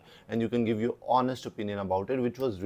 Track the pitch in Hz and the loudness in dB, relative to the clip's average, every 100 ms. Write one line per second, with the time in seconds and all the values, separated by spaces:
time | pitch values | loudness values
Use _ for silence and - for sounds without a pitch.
0 | - - - 110 113 120 113 107 117 - | -18 -20 -4 -2 2 2 2 2 0 -2
1 | - 123 127 123 113 - 104 101 92 95 | 2 2 2 -2 -8 -6 -4 -4 0 0
2 | 98 131 120 123 131 92 | 2 0 0 0 -2 0